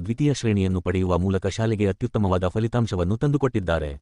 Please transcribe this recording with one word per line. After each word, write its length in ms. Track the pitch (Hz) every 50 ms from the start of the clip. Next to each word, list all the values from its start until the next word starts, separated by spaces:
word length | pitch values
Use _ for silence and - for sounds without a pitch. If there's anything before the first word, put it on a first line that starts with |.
| 87
ದ್ವಿತೀಯ 280 | 101 117 113 147 147 135
ಶ್ರೇಣಿಯನ್ನು 460 | - - 113 104 101 95 92 92 90
ಪಡೆಯುವ 360 | - 92 90 92 92 92 90 87
ಮೂಲಕ 300 | 90 98 95 95 - 98
ಶಾಲೆಗೆ 380 | - - 113 113 110 98 104 98
ಅತ್ಯುತ್ತಮವಾದ 600 | 92 - 127 120 - 117 104 95 92 90 92 90
ಫಲಿತಾಂಶವನ್ನು 680 | - 110 110 113 - 120 117 104 104 92 87 85 107 117
ತಂದುಕೊಟ್ಟಿದ್ದಾರೆ. 720 | 151 147 143 143 139 127 - 110 92 85 82 80 76 73 71 71